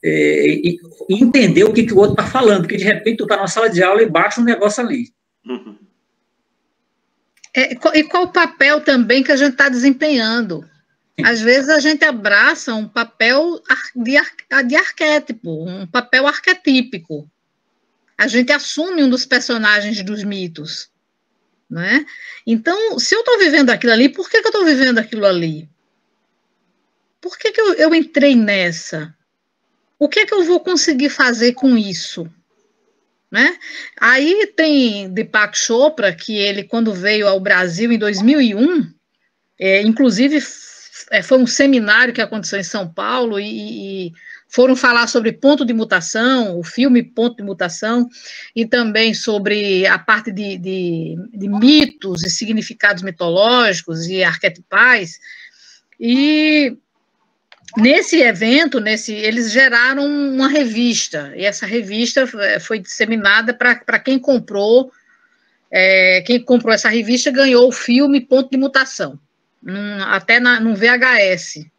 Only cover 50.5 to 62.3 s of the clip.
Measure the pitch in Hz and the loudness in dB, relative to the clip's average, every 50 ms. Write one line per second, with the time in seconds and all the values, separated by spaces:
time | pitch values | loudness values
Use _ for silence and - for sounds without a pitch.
50.5 | 196 185 175 190 190 190 180 175 165 165 160 160 160 170 185 233 233 208 190 202 | -10 -10 -8 -8 -6 -6 -4 -4 -6 -6 -6 -8 -10 -12 -14 -16 -14 -10 -6 -6
51.5 | 202 208 220 262 302 302 294 - - _ - 196 180 165 165 175 160 - - 208 | -2 2 4 6 6 6 4 2 -4 _ -10 -8 -6 -6 -4 -6 -6 -6 -4 -4
52.5 | 220 214 220 - - _ - 202 202 175 185 196 180 _ 180 170 165 185 208 226 | -4 -4 -4 -8 -8 _ 0 0 0 0 -6 -10 -8 _ -4 -2 2 2 2 4
53.5 | 247 247 240 214 185 165 - - 165 160 165 170 185 185 185 170 - - - 185 | 4 2 2 0 0 -4 -6 -10 -10 -8 -8 -6 -4 -2 -2 -2 -2 -2 -4 -4
54.5 | 165 175 - _ 190 196 226 254 247 220 185 165 - - - - - - - - | -6 -6 -14 _ 2 2 4 4 4 2 0 -8 -14 -20 -20 -20 -20 -20 -20 -20
55.5 | _ _ _ - - _ _ _ _ _ 226 233 240 262 277 294 302 302 311 311 | _ _ _ -20 -20 _ _ _ _ _ -2 0 0 2 2 2 2 2 2 2
56.5 | 302 302 285 247 226 - _ _ _ _ _ _ _ _ _ _ _ _ _ _ | 2 2 0 0 -4 -8 _ _ _ _ _ _ _ _ _ _ _ _ _ _
57.5 | - _ _ - - 214 214 247 294 370 392 - - 311 254 233 208 175 220 226 | -20 _ _ -12 -4 0 2 4 4 2 2 0 2 2 2 2 0 -2 -2 0
58.5 | 247 294 339 294 - 240 208 214 214 214 - - 214 208 214 214 220 247 240 220 | 2 2 2 0 -2 -4 -4 -4 -6 -6 -6 -10 -10 -6 -4 -4 -2 -2 -4 -2
59.5 | 208 254 269 262 233 233 240 254 269 277 285 285 294 285 285 277 262 262 262 269 | 0 2 2 2 4 2 0 0 0 -2 -2 -2 -2 -2 -4 -4 -2 -2 0 0
60.5 | 269 302 277 233 214 226 240 240 226 - - - - 151 143 139 - - 190 202 | 2 0 0 0 -2 -2 -2 0 0 -2 -6 -6 -8 -10 -12 -12 -10 -4 -4 -4
61.5 | 196 - 220 190 220 240 214 190 208 220 240 240 - 277 262 247 | -4 -4 -10 -6 -4 -6 -6 -4 -4 -4 -4 -2 0 0 -2 -2